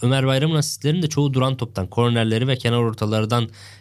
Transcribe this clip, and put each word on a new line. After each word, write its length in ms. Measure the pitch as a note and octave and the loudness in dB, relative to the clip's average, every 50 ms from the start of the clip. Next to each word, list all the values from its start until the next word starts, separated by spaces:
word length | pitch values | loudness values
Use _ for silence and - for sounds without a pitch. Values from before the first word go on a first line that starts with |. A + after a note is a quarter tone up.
Ömer 240 | A#2+ B2 C3+ C3+ C3 | 0 0 2 2 2
Bayram'ın 280 | C3+ C3+ C3+ D3+ E3 D#3+ | 2 2 2 2 2 2
asistlerini 480 | D3+ D3 - - - - D3 D#3+ F#3 | 0 0 -2 -4 -4 -2 0 0 0
de 60 | D#3+ D3+ | 0 -2
çoğu 260 | - C#3+ D3 C#3+ B2+ | 0 0 0 2 2
duran 220 | B2+ B2+ C3+ C3 | 2 0 0 0
toptan, 300 | - A#2+ - - F#2+ F#2 | -4 -6 -8 -4 -6 -6
kornerleri 600 | F2 - A#2+ A#2+ A#2+ A#2 A#2 A2+ A2 A2 A2 B2+ C3+ | -4 0 0 2 2 2 2 2 2 0 0 0 0
ve 80 | C3 | -2
kenar 220 | B2 - A#2 A#2+ A#2+ | -2 0 0 0 2
ortalardan 720 | A#2 A2+ A2 - A2 G#2 A2 A2 A2 G#2+ A#2+ A#2+ A2+ G#2+ - - - - - - | 0 0 -2 -2 -2 -2 0 0 0 0 0 0 -2 -2 -8 -18 -20 -20 -20 -20